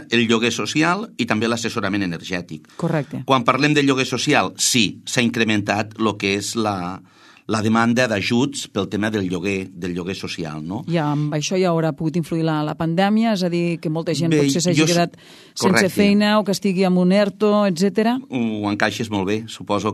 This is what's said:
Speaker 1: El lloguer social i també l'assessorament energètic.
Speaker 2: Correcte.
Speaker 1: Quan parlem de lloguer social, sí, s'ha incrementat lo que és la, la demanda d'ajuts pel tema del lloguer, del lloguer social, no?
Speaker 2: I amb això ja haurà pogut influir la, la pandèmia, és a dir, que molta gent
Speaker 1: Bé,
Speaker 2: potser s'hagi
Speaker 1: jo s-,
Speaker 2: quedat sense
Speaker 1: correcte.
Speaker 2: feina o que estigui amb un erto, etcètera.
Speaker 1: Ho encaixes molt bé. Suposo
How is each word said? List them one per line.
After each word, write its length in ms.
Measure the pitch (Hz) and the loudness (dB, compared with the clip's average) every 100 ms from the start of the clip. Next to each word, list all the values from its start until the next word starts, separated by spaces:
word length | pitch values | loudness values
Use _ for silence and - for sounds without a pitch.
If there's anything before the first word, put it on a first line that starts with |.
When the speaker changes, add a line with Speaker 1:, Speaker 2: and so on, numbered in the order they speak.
| 156 | -2
Speaker 1:
El 160 | 117 117 | 0 2
lloguer 240 | 113 117 | 2 0
social 540 | 117 107 151 165 185 233 - | -2 -4 0 0 0 -6 -6
i 80 | 120 | -2
també 220 | 107 113 | 0 0
l'assessorament 540 | 117 113 113 101 101 92 | -2 -4 -4 -4 -2 -4
energètic. 640 | 80 82 90 87 76 - - | -6 -8 -8 -8 -14 -16 -6
Speaker 2:
Correcte. 460 | 165 156 135 131 131 | -4 -2 -4 -8 0
Speaker 1:
Quan 220 | 131 117 | 2 4
parlem 260 | 127 147 | 2 4
de 80 | 147 | 4
lloguer 240 | 139 131 127 | 4 2 0
social, 480 | 123 151 131 92 - | -2 2 2 2 -2
sí, 440 | - 123 95 - - | 0 2 2 -2 -4
s'ha 160 | - 120 | 0 0
incrementat 720 | 113 113 107 104 104 107 - | 2 0 0 0 -2 -2 -2
lo 220 | 110 101 | -2 0
que 140 | 98 101 | -2 -2
és 180 | 95 | -4
la, 480 | 117 110 98 87 92 - _ - - - | -4 -2 -4 -6 -10 -16 _ -20 -18 -6
la 80 | 107 110 | -2 2
demanda 400 | 113 117 117 123 | 2 4 2 2
d'ajuts 600 | 101 92 120 143 - - | 0 0 0 0 -4 -6
pel 160 | 107 90 | -4 -4
tema 220 | 101 110 | -2 -2
del 140 | 107 90 | -2 -2
lloguer, 440 | 90 98 95 95 | -4 -4 -4 -6
del 220 | 85 90 87 | -10 -8 -6
lloguer 180 | 87 95 | -6 -8
social, 460 | 90 - 80 78 | -8 -8 -8 -8
no? 200 | 80 107 - | -8 -10 -4
Speaker 2:
I 120 | 170 | -2
amb 320 | 147 147 151 | 0 -2 -2
això 240 | 151 151 185 | -4 -2 0
ja 120 | 185 | 0
haurà 180 | 165 160 151 | 2 0 -2
pogut 180 | 160 170 | -4 -2
influir 300 | 151 165 160 | -4 -2 -2
la, 140 | 151 | -2
la 140 | 151 156 | -4 -4
pandèmia, 540 | 165 165 196 214 226 | -2 0 2 2 2
és 100 | 196 | 0
a 60 | 180 | 0
dir, 280 | 175 170 165 | 0 0 -2
que 80 | 165 | -4
molta 220 | 160 165 147 | -4 -2 -2
gent 160 | 165 | 2
Speaker 1:
Bé, 120 | 156 | 4
Speaker 2:
potser 180 | 143 151 | 4 2
s'hagi 180 | 180 147 | 2 2
Speaker 1:
jo 60 | 160 | 4
s-, 80 | |
Speaker 2:
quedat 240 | 170 175 - | 2 0 -4
sense 480 | - - - - 190 | -20 -20 -16 -2 2
Speaker 1:
correcte. 240 | 185 190 | 4 2
Speaker 2:
feina 480 | - 202 208 208 214 | 4 4 4 4 2
o 60 | 202 | 2
que 60 | 185 | 0
estigui 300 | 202 180 185 | 0 2 2
amb 140 | 180 | 4
un 100 | 180 | 4
erto, 540 | 196 202 - 208 208 202 | 4 2 2 2 4 2
etcètera. 480 | 160 196 202 220 254 - | 2 0 2 0 0 -4
Speaker 1:
Ho 400 | 131 113 107 101 | -4 -2 -2 -2
encaixes 400 | 104 107 98 110 | 0 0 -2 -4
molt 160 | 101 95 | -2 -2
bé. 140 | 107 113 | -4 -6
Suposo 400 | - - 104 104 | -12 -4 -2 -2